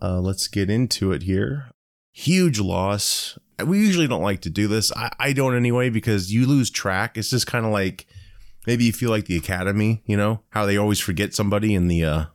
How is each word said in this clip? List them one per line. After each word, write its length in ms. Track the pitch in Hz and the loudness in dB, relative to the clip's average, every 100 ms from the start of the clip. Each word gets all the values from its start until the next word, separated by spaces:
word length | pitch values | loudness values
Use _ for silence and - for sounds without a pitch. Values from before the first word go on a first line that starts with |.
uh, 180 | 92 90 | -2 0
let's 260 | 92 95 - | -2 -2 -4
get 240 | 101 95 | -2 0
into 400 | 110 127 - 98 | 0 0 0 0
it 120 | 78 | -2
here. 460 | 92 95 104 143 131 _ _ _ _ | -2 -2 -2 -4 -10 _ _ _ _
Huge 480 | - - 185 175 107 | -6 0 4 4 2
loss. 760 | 95 90 95 104 - - - - _ - | 0 0 0 0 -2 -4 -6 -14 _ -6
We 140 | 127 196 | 0 2
usually 260 | 214 175 147 | 4 4 2
don't 160 | 101 | 0
like 180 | 98 98 | 0 -2
to 80 | 82 | -4
do 180 | 82 104 | -2 0
this. 240 | 107 101 - | 0 0 -4
I, 140 | 117 - | -8 -2
I 140 | 135 | 0
don't 240 | 135 135 123 | 2 2 2
anyway, 340 | 120 123 127 | 2 2 0
because 420 | 110 117 104 90 | 0 0 0 0
you 140 | 110 127 | 2 4
lose 240 | 143 113 | 2 2
track. 460 | - 101 95 113 110 | -2 -2 -2 -2 -4
It's 140 | 104 | -4
just 180 | 123 - | -2 -2
kinda 200 | 120 113 | -2 0
like, 380 | 104 95 92 - - - - - - | 0 0 -4 -14 -20 -20 -20 -20 -10
maybe 200 | 113 120 | -2 2
you 80 | 117 | 2
feel 180 | 101 120 | 2 0
like 160 | 110 101 | 0 0
the 100 | 87 | -4
Academy, 680 | 87 92 92 101 107 110 - | -2 -2 0 0 0 0 0
you 100 | 104 | 0
know, 260 | 104 110 - | 0 -2 -4
how 160 | 110 101 | -2 0
they 100 | 101 | 2
always 240 | 104 101 | 2 0
forget 340 | - 87 101 | 0 -2 -2
somebody 400 | - 101 104 107 | -2 0 2 2
in 140 | 98 87 | 2 2
the, 160 | 85 | 2
uh, 200 | 80 78 78 | 2 0 -2